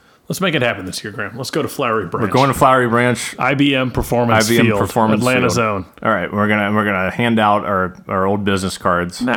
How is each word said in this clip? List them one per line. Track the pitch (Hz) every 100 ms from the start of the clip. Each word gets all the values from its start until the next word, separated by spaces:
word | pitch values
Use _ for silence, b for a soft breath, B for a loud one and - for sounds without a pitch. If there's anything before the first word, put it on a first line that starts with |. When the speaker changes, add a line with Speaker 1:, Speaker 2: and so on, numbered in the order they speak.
| b b -
Speaker 1:
Let's | 170
make | 190
it | 147
happen | 120 101 95
this | -
year, | 107
Graham. | 104 101 120
Let's | 127
go | 160
to | 117
Flowery | - 123 110 85
Branch. | 113 104
Speaker 2:
We're |
going | 127 135
to |
Flowery | - 135 131 120
Branch. | 117 123 117 - -
Speaker 1:
I | 131
B | 139 143
M | 135 127
Performance | 123 117 120 120 110 110
Speaker 2:
I |
B | 117
M | 113
Speaker 1:
Field, | 104
Speaker 2:
Performance | 104 117 110 107
Speaker 1:
Atlanta | 123 127
Speaker 2:
Field. | 123
Speaker 1:
Zone. | 120 110 98 90 -
Speaker 2:
All | 113
right, | 101 85
we're | 104 104
gonna, | 104 101
we're | 107 104
gonna | 95 92
hand | - 120 113
out | 107 104 92
our, | 95 90 - -
our | 98 95
old | 104
business | 101 95 92 -
cards. | 98 87 87 -
Speaker 1:
No, | 247